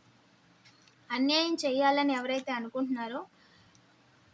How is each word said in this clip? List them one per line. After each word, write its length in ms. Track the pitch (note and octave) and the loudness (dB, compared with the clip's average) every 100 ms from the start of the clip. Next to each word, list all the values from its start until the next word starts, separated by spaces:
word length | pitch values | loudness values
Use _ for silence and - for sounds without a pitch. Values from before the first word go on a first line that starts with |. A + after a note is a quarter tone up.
| _ _ _ _ _ _ - _ - _ _ A#3+ | _ _ _ _ _ _ -20 _ -20 _ _ 0
అన్యాయం 380 | C4+ D#4 E4 E4 | 2 2 2 0
చేయాలని 480 | C#4+ B3+ C#4 C#4+ C#4+ B3+ | 0 2 4 4 2 0
ఎవరైతే 320 | B3 C4 C4 B3 | -2 -4 -4 -6
అనుకుంటున్నారో, 600 | A3+ B3+ C4 B3 A3+ C4 F#4+ _ - - - _ _ _ _ _ _ | -6 -4 -4 -4 -4 -8 -10 _ -20 -20 -20 _ _ _ _ _ _